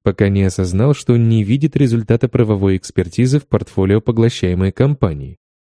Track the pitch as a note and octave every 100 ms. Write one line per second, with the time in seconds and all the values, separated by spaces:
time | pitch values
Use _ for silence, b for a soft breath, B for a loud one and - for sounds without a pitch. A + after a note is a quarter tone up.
0 | - F#2 G2 G2 F#2+ - F#2 F#2 C3 C#3+
1 | - A#2+ A2+ A2+ G2+ C3+ D3 C#3+ C3+ A#2
2 | G#2+ A#2+ B2 B2 A2 G2+ G2 F#2+ - -
3 | F2 - B2+ C#3+ - G#2+ - - F#2+ G#2
4 | - A2+ A2+ - F2+ F2+ F#2+ - C3+ C#3+
5 | G2 D2 C2+ - _ _